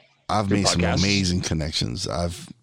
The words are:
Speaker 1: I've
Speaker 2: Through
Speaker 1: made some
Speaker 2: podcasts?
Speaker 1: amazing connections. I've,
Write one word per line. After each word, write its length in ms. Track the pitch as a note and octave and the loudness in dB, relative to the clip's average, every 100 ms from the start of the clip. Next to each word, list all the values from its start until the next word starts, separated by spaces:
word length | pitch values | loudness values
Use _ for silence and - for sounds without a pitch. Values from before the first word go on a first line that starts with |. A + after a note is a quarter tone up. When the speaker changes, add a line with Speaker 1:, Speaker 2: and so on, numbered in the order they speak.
| _ _ - | _ _ -2
Speaker 1:
I've 200 | G#2 G2 | 0 2
Speaker 2:
Through 100 | G2+ | 2
Speaker 1:
made 80 | F2+ | 2
some 120 | F2+ | 2
Speaker 2:
podcasts? 160 | G2+ F2 | 2 2
Speaker 1:
amazing 420 | G2 G2+ F2+ F2+ | 2 2 2 0
connections. 680 | - D#2+ D#2 - - - - | 0 -2 -2 -2 -4 -4 -4
I've, 400 | C2+ F2 F2 - - | -4 -4 -6 -14 -12